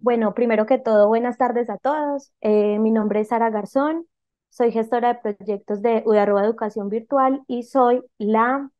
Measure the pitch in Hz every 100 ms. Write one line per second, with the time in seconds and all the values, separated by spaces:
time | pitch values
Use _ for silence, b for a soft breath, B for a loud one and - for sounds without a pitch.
0 | 226 240 214 202 240 214 214 262 254 214
1 | 208 226 240 233 247 226 233 202 262 302
2 | 294 285 277 _ 214 214 208 208 220 220
3 | 214 208 214 233 226 214 202 269 294 320
4 | 339 _ _ _ _ _ 233 226 220 240
5 | 240 240 220 208 196 202 - 208 220 226
6 | 226 214 202 202 202 226 214 214 202 214
7 | 226 277 262 269 - 240 240 277 247 247
8 | 247 _ 208 220 233 262 277 _